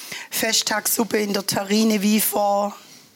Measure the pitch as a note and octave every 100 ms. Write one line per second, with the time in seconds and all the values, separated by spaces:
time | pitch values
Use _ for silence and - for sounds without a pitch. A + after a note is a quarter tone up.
0 | - - - - A3+ A3 - G#3+ - -
1 | A3 G#3+ G#3 G3+ F#3+ A3 G3 G#3+ A3 G#3+
2 | G3+ G#3+ - G3+ G3+ G3+ G3+ G3+ - -
3 | -